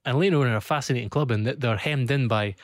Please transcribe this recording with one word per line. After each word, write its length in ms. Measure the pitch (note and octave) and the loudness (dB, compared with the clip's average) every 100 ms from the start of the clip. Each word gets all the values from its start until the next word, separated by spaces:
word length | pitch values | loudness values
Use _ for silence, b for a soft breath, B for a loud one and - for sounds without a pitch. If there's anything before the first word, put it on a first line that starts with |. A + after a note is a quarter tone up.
| - | -2
And 120 | B2+ | 0
Leyton 180 | G3 D#3 | 2 4
Orient 180 | C3 | 2
are 60 | A2 | 0
a 20 | |
fascinating 480 | - D3+ - B2+ A#2 | 0 -2 -2 -4 -2
club 200 | D3+ D3 | -2 0
in 120 | G#2+ | 0
that 160 | A2 - | 0 -2
they're 160 | B2 G#2+ | -2 -2
hemmed 340 | D3+ D3 B2 | -2 -2 0
in 200 | C#3 B2 | 0 2
by 260 | A2 G#2 F#2+ | 0 -2 -6